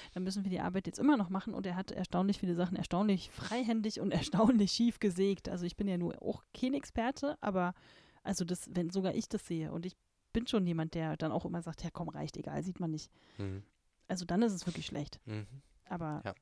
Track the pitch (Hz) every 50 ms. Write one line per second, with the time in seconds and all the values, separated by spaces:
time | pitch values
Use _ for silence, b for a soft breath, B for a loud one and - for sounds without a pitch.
0 | B B B 185 185 190 190 202 190 196 185 185 - 180 180 190 - 190 - -
1 | - 285 294 226 196 170 190 190 - 226 - - 190 185 175 185 190 - - -
2 | 180 - - 180 185 202 196 - - 180 175 170 180 175 185 - - - 180 175
3 | 208 214 196 170 - - - - - - 214 247 254 226 226 226 208 220 - -
4 | 180 202 - 165 - - - 202 220 214 254 214 202 180 - - 233 240 - -
5 | - 202 170 185 196 196 196 - - - 190 175 175 180 - - 202 196 185 175
6 | 175 170 - - - - - - - _ - - - 254 277 277 - - - 240
7 | 226 247 277 - 285 285 302 - - - 190 185 180 180 180 B B B B B
8 | B B B B B - 196 - 180 170 180 - - - - 180 175 165 180 196
9 | 185 185 - - 220 - - 208 - - 175 160 156 156 - 165 170 185 - _
10 | _ _ _ _ _ _ - 233 233 - - 214 185 175 170 165 160 165 - 170
11 | 160 156 151 - 160 156 110 180 - 175 175 170 160 170 156 - - 170 - -
12 | 175 160 - 147 147 151 - - - - 147 147 156 190 175 - 180 160 156 156
13 | - - b b b b b b 101 98 95 98 104 _ _ _ _ _ _ _
14 | _ - 185 180 180 170 175 202 233 226 190 175 - 170 - - 151 - - 143
15 | 143 - - - - 110 107 107 104 104 127 139 - _ _ _ _ - 196 170
16 | 165 156 151 147 - 196 - _